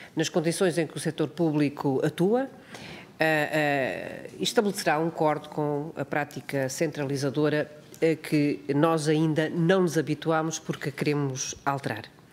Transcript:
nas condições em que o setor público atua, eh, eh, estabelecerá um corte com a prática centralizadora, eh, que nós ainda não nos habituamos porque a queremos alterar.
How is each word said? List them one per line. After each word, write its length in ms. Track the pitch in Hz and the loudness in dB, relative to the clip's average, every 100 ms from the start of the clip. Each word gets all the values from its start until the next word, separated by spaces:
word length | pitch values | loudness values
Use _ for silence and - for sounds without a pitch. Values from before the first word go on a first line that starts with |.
| - | -8
nas 140 | - 160 | -4 0
condições 500 | 185 160 160 190 156 | 0 0 2 2 2
em 80 | 156 | -2
que 120 | - | -2
o 20 | |
setor 300 | 160 151 151 | -4 -2 -2
público 720 | - 165 151 143 143 143 131 | 0 0 2 2 0 0 2
atua, 460 | 151 - 175 240 269 - - - - - - - | 0 2 2 2 0 -8 -18 -16 -16 -16 -18 0
eh, 320 | 160 156 151 | 2 4 2
eh, 760 | 156 147 143 123 85 87 - - - | 2 2 2 0 -2 -8 -10 -12 -6
estabelecerá 640 | 185 - 208 185 - 151 | -2 0 0 0 0 2
um 100 | 165 | 0
corte 380 | 160 156 147 - | 0 0 0 -4
com 460 | - 147 147 156 - | -4 -2 -2 -4 -6
a 80 | |
prática 640 | 139 151 143 - - 139 131 | -4 -2 -2 -6 -6 -2 -2
centralizadora, 1040 | 131 165 147 139 139 139 120 151 151 139 - - - | -2 -2 -2 -4 -2 -2 0 2 0 -2 -8 -20 0
eh, 140 | 165 156 | 0 0
que 440 | - 151 147 - - 139 | 0 2 2 0 0 2
nós 320 | 165 165 151 | 4 4 2
ainda 400 | 151 160 156 156 | 2 2 2 0
não 360 | 175 165 190 | 2 4 4
nos 140 | 180 151 | 4 2
habituamos 640 | 139 147 156 160 160 160 | 0 -2 0 0 0 -4
porque 300 | - 160 147 | -8 -6 -6
a 20 | |
queremos 640 | - 143 147 139 131 - - - | -2 0 0 0 -4 -8 -6 -4
alterar. 380 | 139 127 110 - - - | -4 -4 -8 -10 -18 -20